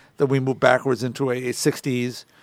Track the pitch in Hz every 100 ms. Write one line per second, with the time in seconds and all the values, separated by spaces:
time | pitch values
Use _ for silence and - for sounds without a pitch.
0 | _ - 135 135 131 123 135 127 135 117
1 | 127 113 135 123 127 120 151 - 147 123
2 | 123 123 - _